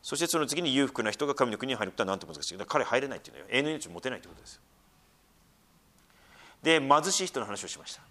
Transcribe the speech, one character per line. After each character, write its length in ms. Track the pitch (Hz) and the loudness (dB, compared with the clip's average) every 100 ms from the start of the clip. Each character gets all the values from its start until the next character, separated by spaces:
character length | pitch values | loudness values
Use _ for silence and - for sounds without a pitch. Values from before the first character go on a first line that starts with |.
そ 140 | - 139 | -4 -2
し 20 | |
て 80 | 165 | 2
そ 120 | 165 | 2
の 80 | 143 | 0
次 160 | 143 | 0
に 120 | 170 | 2
裕 140 | 131 135 | 4 2
福 160 | - | 2
な 80 | 110 | -2
人 160 | 101 147 | 0 -2
が 60 | |
神 180 | 139 123 | 2 0
の 60 | 104 | 0
国 140 | 131 | -4
に 40 | 120 | -2
入 100 | 101 | -4
る 60 | |
こ 60 | - | -2
と 40 | |
は 40 | 98 | 0
な 80 | 95 | 0
ん 20 | |
と 80 | 87 | -4
難 160 | 78 | -10
し 80 | - | -8
い。 80 | 90 | -8
だ 80 | 98 | -2
か 120 | 147 | 0
ら 60 | |
彼 60 | - | 2
入 100 | 120 | 0
れ 60 | 135 | 0
な 80 | 117 | -8
い 20 | |
っ 20 | |
て 80 | - | -12
い 40 | |
う 20 | 67 | -18
の 60 | |
は 60 | 80 | -2
永 80 | 127 | 0
遠 60 | |
の 60 | 147 | 0
命 160 | 156 85 | -4 -8
を 40 | |
持 100 | 85 | -6
て 100 | 131 | -6
な 60 | 117 | -6
い 20 | |
っ 40 | |
て 60 | 87 | -12
こ 60 | |
と 60 | 85 | -20
で 60 | - | -20
す 80 | |
よ。 60 | - _ _ _ _ _ _ _ _ _ _ _ _ _ _ _ _ - - - - | -20 _ _ _ _ _ _ _ _ _ _ _ _ _ _ _ _ -20 -20 -20 -2
で、 180 | 156 160 | 4 4
貧 320 | 135 143 160 | 6 4 6
し 120 | 190 | -2
い 20 | 185 | -2
人 140 | 131 | -4
の 60 | 104 | -4
話 180 | 101 | -6
を 40 | 90 | -8
し 100 | - | -12
ま 80 | 76 | -14
し 80 | |
た。 80 | - - | -18 -20